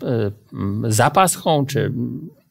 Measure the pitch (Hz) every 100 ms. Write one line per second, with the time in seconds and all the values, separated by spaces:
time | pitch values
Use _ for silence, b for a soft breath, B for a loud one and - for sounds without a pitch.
0 | 240 117 104 104 - - 98 104 117 107
1 | 123 196 185 - 185 151 139 139 - 120
2 | 120 127 165 - _